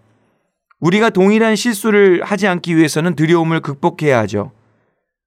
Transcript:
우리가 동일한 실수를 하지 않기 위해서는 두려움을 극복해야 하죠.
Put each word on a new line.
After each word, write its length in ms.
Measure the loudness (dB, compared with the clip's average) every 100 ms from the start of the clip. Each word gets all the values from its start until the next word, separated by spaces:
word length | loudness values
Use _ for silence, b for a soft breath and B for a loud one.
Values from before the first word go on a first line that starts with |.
| _ _ _ _ _ _ _ _
우리가 300 | -2 0 0
동일한 460 | 2 2 2 0 0
실수를 680 | -2 -2 0 4 4 2
하지 240 | -2 -2 -2
않기 300 | -2 -2 0
위해서는 380 | 2 0 -2 -2
두려움을 440 | 0 2 0 -2
극복해야 580 | -4 -4 -4 -2 0 0
하죠. 320 | 0 -4 -6 -12 _ _ _ _ _ _